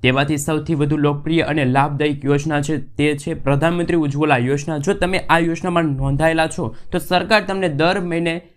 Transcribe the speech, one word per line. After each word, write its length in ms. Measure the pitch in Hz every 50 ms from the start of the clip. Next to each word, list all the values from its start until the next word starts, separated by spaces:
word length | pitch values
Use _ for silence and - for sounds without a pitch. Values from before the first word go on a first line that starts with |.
તેમાંથી 360 | - 127 127 135 143 143 156
સૌથી 380 | 143 143 - 156 151 151 156 170
વધુ 220 | 143 147 143 156
લોકપ્રિય 440 | 151 147 147 147 147 - 156 165 165
અને 240 | 151 - 147 156 143
લાભદાયક 600 | 127 127 139 139 151 143 135 151 151 143 143 -
યોજના 360 | 139 143 143 143 156 151 147
છે 160 | 143 147 156
તે 380 | 139 - - - - 147 151 147
છે 180 | 147 - 170 160
પ્રધાનમંત્રી 640 | 143 - 135 143 139 156 165 175 175 175 165 170
ઉજ્જવલા 400 | 170 156 147 135 143 156 156 143
યોજના. 400 | 123 120 127 139 143 143 - 156
જો 160 | 147 143 185 196
તમે 260 | - 180 180 190 180
આ 200 | - - 160 165
યોજનામાં 440 | 170 165 165 165 - 185 175 170 165
નોંધાયેલા 640 | 156 139 131 139 135 139 135 160 160 160 160 160
છો 280 | 160 - - 160 110 - - - -
તો 80 | - 175
સરકાર 420 | - - 180 180 175 190 220 208
તમને 280 | 196 190 190 190 190 175
દર 300 | 147 139 156 170 190 202
મહિને 420 | 180 175 165 170 170 165 165 175 170 - _